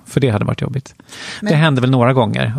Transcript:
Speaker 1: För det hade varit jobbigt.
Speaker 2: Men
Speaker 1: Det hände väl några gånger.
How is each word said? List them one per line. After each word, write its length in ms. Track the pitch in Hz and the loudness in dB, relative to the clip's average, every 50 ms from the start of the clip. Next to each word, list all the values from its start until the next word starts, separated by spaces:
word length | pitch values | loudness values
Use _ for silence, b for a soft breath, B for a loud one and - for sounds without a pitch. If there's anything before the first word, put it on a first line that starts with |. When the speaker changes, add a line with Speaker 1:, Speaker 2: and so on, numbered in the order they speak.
| _ | _
Speaker 1:
För 140 | - - 151 | -4 -2 0
det 100 | 135 131 | 0 2
hade 140 | 107 104 - | 0 0 -2
varit 160 | - 117 - | -2 -4 -4
jobbigt. 340 | - - 127 131 - - - _ B B B B B B B B | -6 -6 -6 -8 -10 -10 -20 _ B B B B B B B B
Speaker 2:
Men 100 | B 208 165 | B 0 2
Speaker 1:
Det 40 | 147 | 2
hände 220 | 160 160 143 127 | 4 2 2 2
väl 100 | 120 127 | 2 2
några 220 | 135 131 117 120 131 | 4 4 4 4 4
gånger. 420 | 131 117 104 - 123 131 113 110 | 2 2 0 0 -2 -2 -2 -2